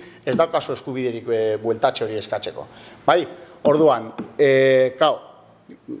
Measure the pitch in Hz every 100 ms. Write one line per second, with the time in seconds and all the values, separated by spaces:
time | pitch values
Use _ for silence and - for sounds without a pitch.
0 | - - 143 123 165 156 - 127 143 131
1 | 123 113 113 113 110 107 113 113 131 -
2 | 110 107 - 104 - - - - - -
3 | - 175 185 - - - 147 151 156 117
4 | 110 - - - 139 135 135 131 127 -
5 | 156 123 - - _ _ - - - -